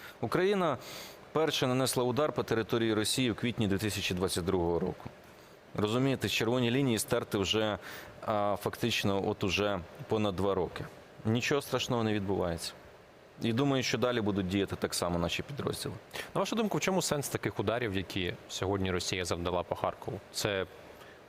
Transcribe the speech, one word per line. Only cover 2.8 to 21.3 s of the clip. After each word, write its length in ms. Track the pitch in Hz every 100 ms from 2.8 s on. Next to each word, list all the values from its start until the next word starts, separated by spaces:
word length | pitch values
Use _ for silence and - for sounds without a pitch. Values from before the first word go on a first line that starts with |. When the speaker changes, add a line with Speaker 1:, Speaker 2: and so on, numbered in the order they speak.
| 113
Speaker 1:
Росії 380 | 107 104 - 127
в 40 | 98
квітні 320 | 120 113 104
дві 100 | 98
тисячі 380 | 107 95 - 90
двадцять 300 | 92 92 85
другого 340 | 92 85 85
року. 300 | 90 - - - - - - - - -
Розумієте, 540 | 104 120 135 123 104
червоні 420 | - 113 127 120
лінії 280 | 127 139 107
стерти 380 | - 120 - 107
вже, 400 | 92 107 110 98 - - - - -
а, 300 | 107 104 98
фактично 680 | 110 - 120 - 104 98 98
от 140 | 104
уже 360 | 101 87 104 95 85 - 139
понад 280 | 110 104 87
два 200 | 98 92
роки. 300 | 82 - - - - - 107
Нічого 360 | 120 - 143
страшного 420 | - 123 - 120
не 100 | 110
відбувається. 600 | 107 98 92 90 85 - - - - - - - -
І 120 | 117
думаю, 300 | 117 143 135
що 140 | 117 120
далі 240 | 123 120
будуть 260 | 104 101 92
діяти 280 | 98 95 87
так 180 | 98
само 260 | - 87 87
наші 240 | 85 -
підрозділи. 520 | - 139 - - - - - - - 165
Speaker 2:
На 40 |
вашу 160 | 196 214
думку, 220 | 214 156
в 40 |
чому 200 | - 185
сенс 280 | - 147 -
таких 300 | 110 113 -
ударів, 360 | 101 117 117 95
які 380 | 90 98 87 - -
сьогодні 420 | - 95 98 95
Росія 340 | 90 - 92 90
завдала 380 | 87 87 90
по 120 | - 92
Харкову? 440 | 95 - - 98 -
Це 340 | - 110 98 92 - - - - - -